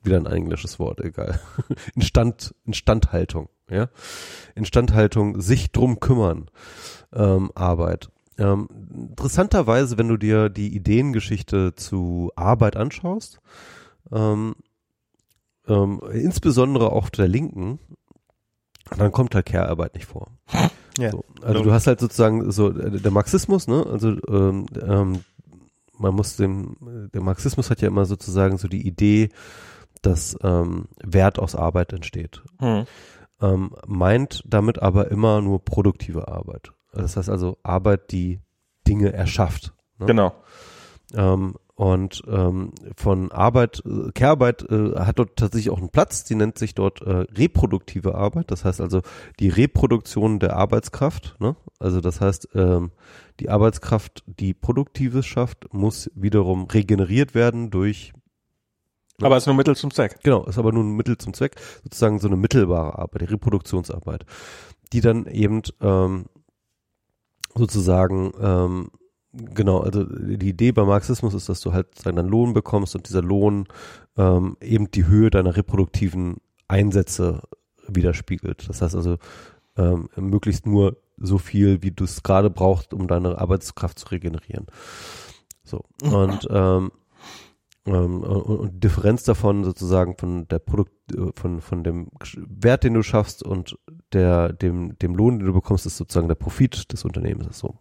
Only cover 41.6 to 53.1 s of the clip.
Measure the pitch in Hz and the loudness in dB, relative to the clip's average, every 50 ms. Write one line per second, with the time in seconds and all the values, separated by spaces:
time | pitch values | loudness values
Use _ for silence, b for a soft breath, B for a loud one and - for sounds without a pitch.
41.6 | _ _ _ - 101 95 92 92 95 95 - - - - 95 98 92 90 90 92 | _ _ _ -2 0 2 2 2 0 -4 -8 -12 -10 -4 -2 0 2 2 0 -2
42.6 | 92 - - - - - 95 - - 117 95 92 92 - - 87 92 117 120 127 | -6 -8 -12 -16 -18 -18 -14 -4 0 0 2 2 0 -4 -2 2 2 4 4 4
43.6 | 120 113 - - - 113 107 101 - - - - 123 139 156 143 127 123 120 - | 2 2 0 -8 -10 -6 -6 -6 -6 -6 -2 2 4 4 4 4 4 2 2 -2
44.6 | - - - 107 107 104 - - 92 98 95 - 120 - _ - 113 101 - 113 | -4 -2 0 0 0 0 0 0 0 0 2 2 0 -2 _ -2 -2 0 0 -2
45.6 | 104 110 87 90 90 87 - 143 180 - - - - - 113 107 107 110 110 - | -2 -2 -2 -4 -6 0 2 2 2 2 0 -12 -8 -4 0 0 0 0 0 -4
46.6 | 110 107 - - 98 98 - - - 98 92 90 90 - - 98 127 123 _ - | -8 -6 -2 -2 -2 -2 -2 -4 -6 -2 -2 -2 -2 -4 0 0 0 2 _ 2
47.6 | - - 110 95 - - - 95 85 95 90 85 101 104 - 165 170 - 101 - | 2 2 0 -2 -4 -6 -10 -4 -4 -4 -2 0 -2 -2 -2 -4 -4 -4 -6 -4
48.6 | - 95 92 - - 87 95 92 B B B B B B B - 95 98 87 - | -2 -4 -2 -2 -4 -2 -2 -2 B B B B B B B 0 0 2 4 4
49.6 | 127 139 _ - - 123 117 113 - - - 110 104 110 110 101 - 90 - - | 2 2 _ 2 2 2 2 0 -2 -4 -4 0 0 0 0 0 0 -2 0 0
50.6 | 95 98 - 110 - - - - 135 147 - - - - - _ 107 117 156 _ | 0 0 0 -2 -2 -4 -6 -2 -2 -2 -2 -4 -14 -14 -10 _ -4 -4 -4 _
51.6 | _ - _ _ - 95 90 90 82 90 87 - 101 98 98 - - - _ - | _ -20 _ _ -4 -2 -2 0 -2 -2 -2 0 0 0 0 -2 -8 -8 _ 0
52.6 | 92 90 90 87 87 87 - b b b | 2 4 4 2 0 -4 -10 b b b